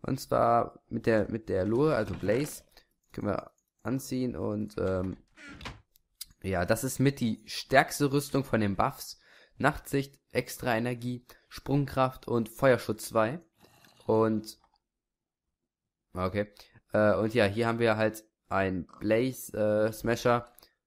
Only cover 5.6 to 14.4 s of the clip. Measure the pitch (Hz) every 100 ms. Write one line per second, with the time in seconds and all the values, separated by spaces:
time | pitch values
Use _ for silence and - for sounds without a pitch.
5.6 | - - _ _ _ _ - _ 95 90
6.6 | 90 110 131 - 135 139 117 - - -
7.6 | - 131 156 - 143 139 143 139 131 113
8.6 | 101 95 117 - - - _ - _ _
9.6 | 127 151 - 139 139 _ _ 123 123 -
10.6 | 131 113 120 123 120 123 _ - _ -
11.6 | - 139 135 - 131 - - 120 110 -
12.6 | 135 120 - 107 - 113 110 156 _ _
13.6 | - _ _ _ - 110 110 110